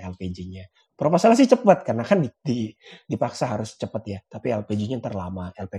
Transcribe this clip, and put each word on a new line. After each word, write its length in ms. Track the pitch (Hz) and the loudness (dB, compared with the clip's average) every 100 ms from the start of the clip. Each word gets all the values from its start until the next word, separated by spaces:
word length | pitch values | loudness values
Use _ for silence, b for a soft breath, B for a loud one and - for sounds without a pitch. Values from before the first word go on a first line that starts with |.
| 95 | -12
L 80 | |
P 160 | 92 95 | -10 -10
J-nya. 400 | 90 90 92 95 _ _ | -8 -12 -14 -18 _ _
Proposal 400 | _ 147 175 226 | _ 2 4 6
sih 160 | 233 262 | 6 6
cepat, 320 | - 202 180 | 6 6 4
karena 240 | - 113 117 | 4 -4 2
kan 160 | 202 | 2
di, 80 | 131 - | 0 -4
di, 200 | 156 123 110 - B B | -4 -4 -4 -8 B B
dipaksa 460 | _ 143 120 - 131 | _ -4 -4 -2 -4
harus 240 | 107 107 | -2 -6
cepat 280 | - 98 113 107 | -8 -8 -8 -8
ya. 120 | 98 | -12
Tapi 240 | - 110 127 | -12 -10 -4
L 80 | 110 | -4
P 160 | 104 107 | -2 -4
J-nya 240 | 107 127 | -2 -4
ntar 160 | 117 107 | -6 -8
lama, 320 | 90 95 90 | -8 -8 -10
L 140 | - | -10
P 80 | 92 | -12